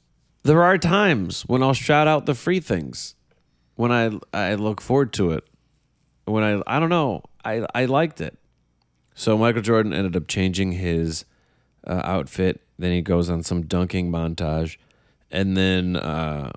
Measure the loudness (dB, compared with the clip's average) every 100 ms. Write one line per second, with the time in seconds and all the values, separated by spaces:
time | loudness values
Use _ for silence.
0 | _ _ _ _ 4 6 6 4 2 4
1 | 4 2 -2 -6 -2 2 2 2 4 4
2 | 4 2 0 -2 0 -2 0 -4 -4 -10
3 | -14 -18 _ _ _ _ _ -2 0 2
4 | 0 -2 -8 -4 -2 -2 -2 -4 0 0
5 | 0 0 0 -2 -8 _ _ _ _ _
6 | _ _ -4 0 0 0 -2 -2 0 0
7 | 0 -4 -12 _ -6 -4 -4 -2 0 2
8 | 0 -4 -10 -12 _ _ _ _ _ _
9 | _ -4 0 4 4 2 2 2 2 0
10 | -2 -2 -4 0 0 0 -2 -2 -2 0
11 | -2 -4 -12 _ _ _ _ _ -6 -6
12 | -2 -4 -4 -2 -2 -2 _ -6 -2 0
13 | 2 0 2 -2 -2 -4 -2 -2 0 -2
14 | -2 -2 -4 -4 -2 -2 -4 -8 _ _
15 | _ _ -8 -4 0 2 2 0 0 -4
16 | -4 -4 -4 -6 -8